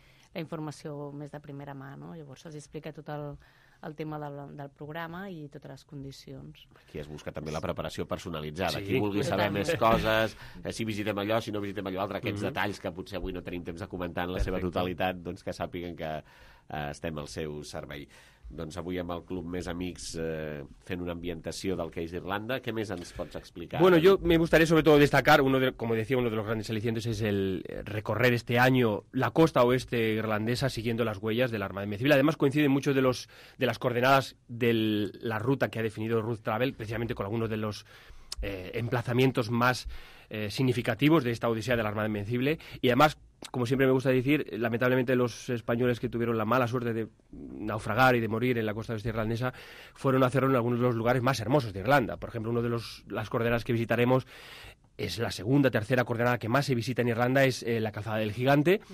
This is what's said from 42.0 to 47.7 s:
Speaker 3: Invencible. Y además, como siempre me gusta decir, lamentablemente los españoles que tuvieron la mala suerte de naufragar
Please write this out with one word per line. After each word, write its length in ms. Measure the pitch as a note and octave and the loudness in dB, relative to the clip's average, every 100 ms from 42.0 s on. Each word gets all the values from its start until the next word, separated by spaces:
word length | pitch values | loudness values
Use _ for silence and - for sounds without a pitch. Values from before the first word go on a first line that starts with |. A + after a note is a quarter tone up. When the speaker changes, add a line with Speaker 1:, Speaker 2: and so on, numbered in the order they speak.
| G#2+ | -2
Speaker 3:
Invencible. 500 | G#2 G#2 B2 C3+ E3 - - | -2 -2 -2 0 -2 -6 0
Y 80 | B2+ | 2
además, 280 | A#2+ D3+ - - _ - | 6 4 2 -14 _ -8
como 120 | C3 A#2+ | -4 0
siempre 200 | C3 C3 | 4 4
me 60 | |
gusta 180 | C3 C3 | 4 4
decir, 360 | B2+ B2 D3 - G#2+ | 2 4 2 0 -4
lamentablemente 560 | A2+ A2+ B2 B2+ B2+ | -2 2 2 4 4
los 360 | B2 A#2+ - - | 2 2 -2 -6
españoles 500 | A#2+ - A#2+ B2 A#2 | -4 -2 0 0 0
que 80 | A#2 | -4
tuvieron 280 | A#2 A#2 A2+ | -2 -2 0
la 80 | |
mala 220 | G#2+ B2+ A#2+ | 2 2 2
suerte 260 | B2 A#2 | 0 -2
de 140 | A2+ G#2+ - _ | -4 -6 -12 _
naufragar 840 | - C#2 C2 G#2+ | -16 -14 -10 -6